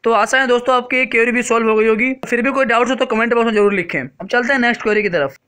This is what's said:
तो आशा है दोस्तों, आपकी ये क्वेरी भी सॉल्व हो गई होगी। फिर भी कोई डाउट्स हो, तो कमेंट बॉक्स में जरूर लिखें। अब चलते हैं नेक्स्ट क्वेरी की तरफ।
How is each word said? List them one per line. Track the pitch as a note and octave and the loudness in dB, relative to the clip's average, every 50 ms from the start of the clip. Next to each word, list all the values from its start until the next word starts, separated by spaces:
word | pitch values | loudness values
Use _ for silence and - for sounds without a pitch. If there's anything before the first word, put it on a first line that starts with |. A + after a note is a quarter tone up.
| - | 0
तो | A3+ A3+ | 2 2
आशा | G#3 G#3+ A3 - C4 | 2 2 2 2 0
है | C4+ | 2
दोस्तों, | B3 B3 A#3+ A#3+ C4 B3+ | 2 0 0 2 0 0
आपकी | B3 A#3+ B3 C4 | 0 0 -2 -2
ये | B3+ C4 | -2 -2
क्वेरी | B3+ - A#3 A3+ A#3+ A#3 | 0 2 0 2 2 0
भी | B3 A#3 | -2 -2
सॉल्व | - A#3 A#3 A3+ A3 | 0 0 0 2 2
हो | A3 | 2
गई | A3 A3 | 2 2
होगी। | A3+ A3 G#3+ A#3+ C4 C4 | 2 2 0 0 -2 -2
फिर | C4 - - B3 A#3+ A#3 | -6 -6 -4 -2 -2 0
भी | C4+ | -2
कोई | C4 C4+ C4+ | 0 0 0
डाउट्स | A3 A#3+ A3+ B3 A#3 | 2 2 0 2 0
हो, | C4 | 0
तो | A3+ C4+ | -2 -2
कमेंट | - - A3 A3+ A#3 A#3+ | -2 0 -2 0 0 0
बॉक्स | A#3 A3+ | 0 0
में | A#3 A3 | 0 2
जरूर | G#3 G#3 G3+ G3+ | 2 2 2 0
लिखें। | G3 - - - D3+ | -2 -4 -4 -6 -6
अब | B2+ - _ _ F3+ | -6 -8 _ _ -10
चलते | F#3+ - A#3+ B3 A#3+ C#4 | -2 -2 -2 0 0 0
हैं | C4 | 0
नेक्स्ट | A#3+ A#3+ A#3 - - | 0 0 -2 -2 -2
क्वेरी | A3 G#3 G#3 G#3 | 0 0 0 0
की | G3 | 0
तरफ। | F3 E3+ - - - - _ | 0 0 -2 -2 -4 -10 _